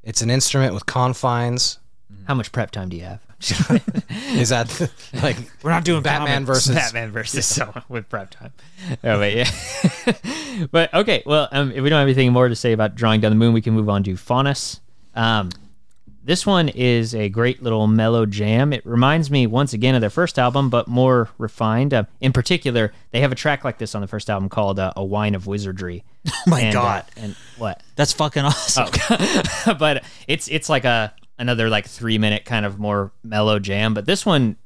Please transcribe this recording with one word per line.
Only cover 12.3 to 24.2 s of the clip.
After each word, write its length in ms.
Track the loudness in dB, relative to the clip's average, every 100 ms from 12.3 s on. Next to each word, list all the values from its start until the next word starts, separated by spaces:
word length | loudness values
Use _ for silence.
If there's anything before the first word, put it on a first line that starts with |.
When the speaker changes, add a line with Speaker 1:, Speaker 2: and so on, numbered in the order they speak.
Speaker 2:
more 160 | 6 4
to 60 |
say 160 | 2 0
about 220 | 2 0
Drawing 260 | 2 2 4
Down 120 | 4
the 40 | 6
Moon, 160 | 6
we 80 | 4
can 140 | 2
move 140 | 0 2
on 160 | 0
to 120 | 0 -6
Faunus. 640 | -2 0 0 -2 -8 -12 -18 -20 -12 -2
Um, 340 | 0 0 -2 -10 -18 -20 -20 -20 -20 -14
this 240 | -2 -2 2
one 220 | 2 2
is 440 | 0 2 2 0
a 160 | -2 -2
great 320 | 0 0 0
little 280 | -2 2 4
mellow 360 | 4 4 2
jam. 480 | 0 0 2 2 2
It 140 | -2 -2
reminds 460 | 2 4 2 2
me 160 | 2 2
once 240 | 2 0
again 240 | 0 2 2
of 40 |
their 100 | 2
first 280 | 0 0 2
album, 320 | 2 2 2
but 160 | 0 0
more 420 | 2 4 4 0 -6
refined. 540 | -10 -2 0 0 2
Uh, 120 | 0 -2 -2
in 120 | 0
particular, 600 | 0 0 -2 0 0 0 -4 -6
they 100 | 0
have 120 | 0
a 20 |
track 300 | 0 -2 -2
like 140 | -4 -6
this 180 | -8 -6
on 40 |
the 60 | -6
first 240 | -6